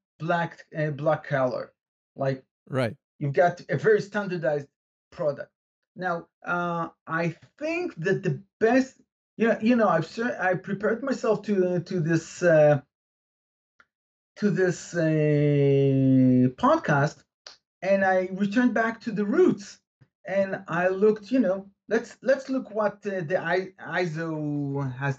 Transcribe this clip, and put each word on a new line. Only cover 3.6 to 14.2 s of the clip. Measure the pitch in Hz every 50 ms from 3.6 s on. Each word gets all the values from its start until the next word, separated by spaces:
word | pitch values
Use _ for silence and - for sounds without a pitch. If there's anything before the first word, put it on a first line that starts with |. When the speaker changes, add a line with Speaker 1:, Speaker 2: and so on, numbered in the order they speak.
| - -
Speaker 1:
a | -
very | 139 151 214 214 208
standardized | 202 - - 208 202 180 180 175 156 160 147 147 139 - _ _ _ _ _ _ _ _
product. | - - 131 147 139 - - - _ _ _ _ _ _ _ _ _
Now, | 175 180 180 170 170 165 _ _ _ -
uh, | - 175 175 175 175 170 170 165 165 - _ _
I | - 160 165 170 165 160 - - _ _ _
think | 294 311 330 349 359 - -
that | - 160 190 196 190
the | 196 170 139 - - _ _ _
best, | 214 226 247 262 254 - - _ _ _ _ _ _ _ _
you | - 214 233
know, | - -
you | 220 226 254
know, | 233 214 190
I've | 165 165 156
cer-, | - - 220 233 247 - -
I | 180 185 185
prepared | - - 196 202 196 214 202 226 233
myself | 277 269 240 - - 233 214 208
to, | - 214 208 190 180 180 180 175
to | 175 - 190 180
this, | 151 160 170 160 165 - - -
uh, | 180 170 160 156 151 147 147 131 - _ _ _ _ _ _ _ _ _ _ _ _ _ _ _ _ _ _ _ _ _ _ _ _ _ _ _